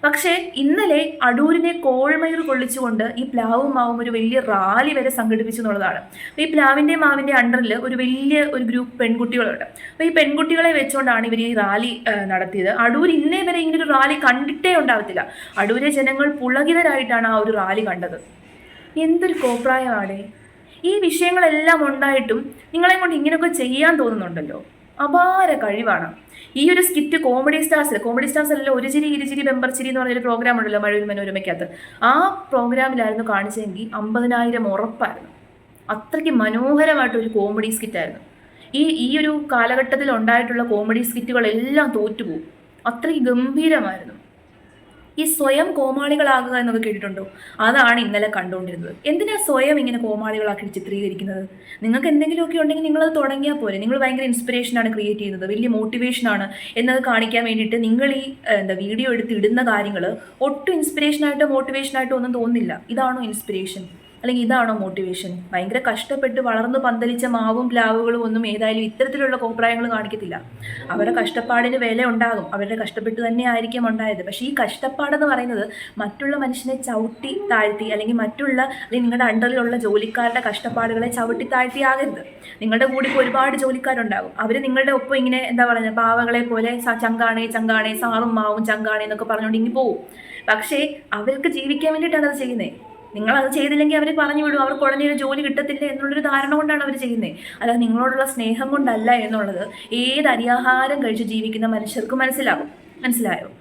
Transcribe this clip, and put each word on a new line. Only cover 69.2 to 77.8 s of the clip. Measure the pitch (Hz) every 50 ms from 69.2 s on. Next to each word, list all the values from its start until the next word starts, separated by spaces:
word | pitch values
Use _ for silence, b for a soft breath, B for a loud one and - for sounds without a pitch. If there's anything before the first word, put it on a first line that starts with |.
| 277 262 247
കോപ്രായങ്ങൾ | - 233 226 226 220 226 233 233 233 233 233
കാണിക്കത്തില്ല. | 233 214 208 202 208 214 202 180 151 139 - - - B B B B B B B
അവരുടെ | - 220 - 339 349 339
കഷ്ടപ്പാടിന് | 330 330 - 240 233 240 247 233 240 247 247 262
വില | 247 233 226 226 254
ഉണ്ടാകും, | 247 233 226 233 233 233 208 175 - -
അവരുടെ | 202 202 202 226
കഷ്ടപ്പെട്ട് | 220 220 208 - - 214 226 220 226 240 233
തന്നെ | 226 240 247
ആയിരിക്കും | 247 233 233 233 233 233 247 240 226
ഉണ്ടായത്. | 220 220 220 220 208 180 180
പക്ഷേ | 185 196 - 247
ഈ | 262 285 277 240
കഷ്ടപ്പാടെന്ന് | 208 - - - 269 269 - 294 285 285 302 302
പറയുന്നത് | 294 269 247 247 247 240 208 208 214 B B B B B -
മറ്റുള്ള | 214 208 208 - 277 277 285 285
മനുഷ്യനെ | 277 254 254 - - 254 262 254
ചവിട്ടി | - - 233 214 226 226 - - - 277 370 392 415 403
താഴ്ത്തി | 247 226 214 208 208 208